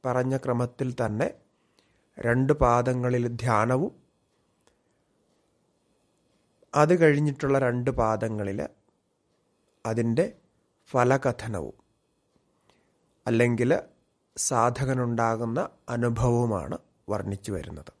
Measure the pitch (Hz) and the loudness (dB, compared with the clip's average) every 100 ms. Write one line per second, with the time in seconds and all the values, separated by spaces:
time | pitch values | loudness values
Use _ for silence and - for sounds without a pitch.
0 | 127 127 127 131 131 120 120 - 131 123 | 0 0 0 -2 -2 -2 -2 -4 -6 -2
1 | 113 107 - - _ _ _ _ _ _ | -2 -2 -4 -6 _ _ _ _ _ _
2 | _ - 117 123 135 147 127 120 123 127 | _ -4 0 2 2 4 4 4 2 0
3 | 123 123 117 117 117 110 113 127 - - | 0 0 -2 -2 2 2 4 0 -2 -8
4 | _ _ _ _ _ _ _ _ _ _ | _ _ _ _ _ _ _ _ _ _
5 | _ _ _ _ _ _ _ _ _ _ | _ _ _ _ _ _ _ _ _ _
6 | _ _ _ _ _ _ _ 143 156 175 | _ _ _ _ _ _ _ 2 4 6
7 | 160 147 151 135 139 139 127 123 123 123 | 4 4 0 -2 0 2 2 0 -2 0
8 | 110 110 110 107 101 98 - _ _ _ | 0 0 -2 -4 -4 -6 -8 _ _ _
9 | _ _ _ _ _ _ _ _ 113 113 | _ _ _ _ _ _ _ _ -4 0
10 | 117 117 196 - _ _ _ _ _ 131 | 0 0 -2 -4 _ _ _ _ _ 2
11 | 123 135 135 - 117 98 67 - _ _ | 4 4 0 -4 -8 -8 -8 -14 _ _
12 | _ _ _ _ _ _ _ _ _ _ | _ _ _ _ _ _ _ _ _ _
13 | _ _ - 117 120 117 120 151 - _ | _ _ -2 2 2 2 0 0 -4 _
14 | _ _ _ - - 120 120 123 135 127 | _ _ _ -8 -2 2 0 0 -2 -2
15 | 123 117 113 113 117 123 - _ - 120 | -2 0 0 0 -4 -4 -6 _ -8 -2
16 | 120 113 123 120 120 101 71 78 _ _ | -2 0 0 2 0 -2 -6 -10 _ _
17 | - 101 98 98 - 95 - 76 - _ | -6 -6 -4 -8 -6 -8 -8 -14 -18 _